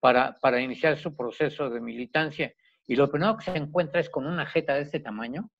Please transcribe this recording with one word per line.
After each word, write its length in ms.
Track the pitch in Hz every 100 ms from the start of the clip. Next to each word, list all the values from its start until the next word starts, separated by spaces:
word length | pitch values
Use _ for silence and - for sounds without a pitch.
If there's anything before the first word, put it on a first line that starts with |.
para, 340 | 131 123 131 -
para 200 | 135 123
iniciar 380 | 131 123 160 147
su 180 | 175 143
proceso 540 | 120 - 151 - 143
de 100 | 117
militancia, 720 | 117 117 123 156 156 151 135 _ _ _ _
y 100 | 123
lo 140 | 139
primero 260 | 147 190 220
que 140 | -
se 60 | 180
encuentra 440 | 147 165 165 175
es 100 | 156
con 160 | 147 135
una 180 | 170
jeta 300 | 139 165 151
de 80 | 143
este 180 | 143 151
tamaño 500 | 143 107 117 143 226 _